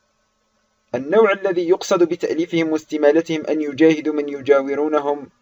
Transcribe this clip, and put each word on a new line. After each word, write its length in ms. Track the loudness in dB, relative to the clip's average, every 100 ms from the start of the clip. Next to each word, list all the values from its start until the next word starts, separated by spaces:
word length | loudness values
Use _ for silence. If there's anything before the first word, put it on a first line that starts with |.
| _ _ _ _ _ _ _ _ _
النوع 380 | -10 -2 2 4
الذي 360 | 2 -2 -2 0
يقصد 340 | 0 0 0
بتأليفهم 720 | 0 0 -4 -4 -2 -2 -2
واستمالتهم 760 | -2 -4 0 4 4 0 -4 -4
أن 140 | -4
يجاهدوا 540 | -4 2 4 4 -2
من 140 | -4 -4
يجاورونهم، 1000 | -6 2 2 2 -2 -2 -2 -2 -6 -8 _